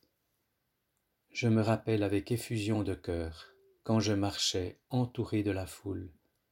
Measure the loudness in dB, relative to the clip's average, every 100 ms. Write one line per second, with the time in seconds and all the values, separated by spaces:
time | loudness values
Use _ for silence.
0 | _ _ _ _ _ _ _ _ _ _
1 | _ _ _ -2 4 4 4 2 2 0
2 | 2 0 0 -4 -4 -4 0 0 0 -4
3 | -4 -4 -4 -8 -18 -20 _ _ 0 2
4 | 4 2 0 0 0 0 -4 -8 -4 0
5 | 0 -2 -2 0 2 0 -4 -8 -8 -6
6 | -8 -16 _ _ _